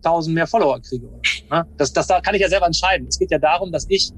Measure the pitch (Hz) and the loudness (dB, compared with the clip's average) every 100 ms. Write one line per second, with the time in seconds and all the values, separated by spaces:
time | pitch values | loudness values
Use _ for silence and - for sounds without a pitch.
0 | 160 170 160 165 160 226 165 123 - 127 | 2 0 0 0 0 2 2 0 -4 -10
1 | 113 - - - - 156 165 - 139 - | -10 -8 -6 -6 -2 -2 -2 -2 -2 0
2 | 151 185 190 202 190 190 175 165 185 185 | 2 0 2 0 2 2 2 2 0 0
3 | 127 - 185 160 151 175 190 156 - 190 | -2 -4 0 2 2 2 -2 -6 0 0
4 | - | 0